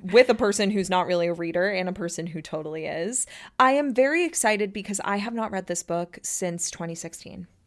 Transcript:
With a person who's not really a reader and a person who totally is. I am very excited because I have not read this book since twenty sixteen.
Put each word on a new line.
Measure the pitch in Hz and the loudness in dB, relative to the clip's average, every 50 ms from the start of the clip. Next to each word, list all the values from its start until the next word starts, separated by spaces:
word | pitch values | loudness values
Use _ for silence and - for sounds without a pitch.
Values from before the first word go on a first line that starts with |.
| - | -2
With | 185 175 233 254 247 | 4 8 8 8 8
a | 233 | 6
person | 226 247 208 202 208 214 196 | 2 2 0 2 2 0 0
who's | 208 202 185 185 | 0 0 0 2
not | 185 185 175 - | 2 2 2 2
really | 180 175 170 175 | 2 0 2 0
a | 170 | -2
reader | 165 170 165 170 175 180 202 | -2 -4 -2 0 2 2 2
and | 208 185 185 185 | 0 0 -2 -4
a | 185 | -4
person | 185 175 170 - - 160 175 | -4 -6 -6 -6 -6 -8 -6
who | 160 170 | -8 -10
totally | 156 - - 160 156 156 156 160 156 | -10 -8 -8 -8 -6 -6 -8 -8 -6
is. | 151 156 160 170 196 247 - - - - - - - _ - | -6 -4 -4 -4 -4 -2 -4 -4 -6 -8 -18 -20 -6 _ 4
I | 254 262 | 6 6
am | 269 285 294 285 240 | 6 4 2 2 4
very | 247 262 269 302 330 349 | 4 4 4 4 2 2
excited | 330 339 - - 226 214 202 208 202 196 | 0 0 0 2 2 2 2 0 -2 -4
because | 214 196 - 208 - - | -6 -8 -6 -6 -6 -4
I | - 202 202 | -2 -2 -2
have | 202 240 233 | -2 -4 -4
not | 233 220 214 | -4 -6 -4
read | 214 190 185 - | -4 -6 -4 -4
this | 175 170 - | -4 -6 -4
book | - 170 170 175 175 - - | -4 -2 -4 -4 -4 -8 -12
since | - - - - 190 180 170 170 - - | -10 -6 -6 -4 -2 -2 -4 -4 -6 -6
twenty | - - 175 165 165 | -6 -6 -8 -8 -8
sixteen. | 165 - 165 165 - - - - - 180 - _ _ _ | -10 -12 -14 -14 -16 -18 -16 -16 -16 -16 -18 _ _ _